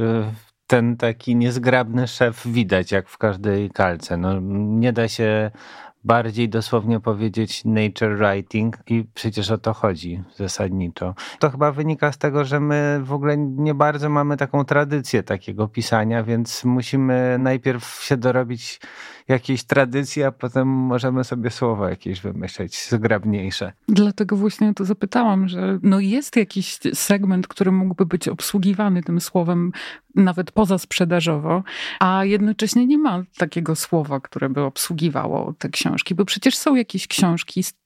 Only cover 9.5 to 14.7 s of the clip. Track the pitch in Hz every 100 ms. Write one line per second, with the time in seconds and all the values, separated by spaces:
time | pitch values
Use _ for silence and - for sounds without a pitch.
9.5 | 110 113 107 107 82 87 87 90 - 95
10.5 | - 95 95 87 - 90 92 - - 151
11.5 | 131 147 139 156 147 147 - 151 143 131
12.5 | 143 147 147 147 143 131 143 143 147 143
13.5 | 131 151 143 147 147 151 147 147 143 139
14.5 | 143 135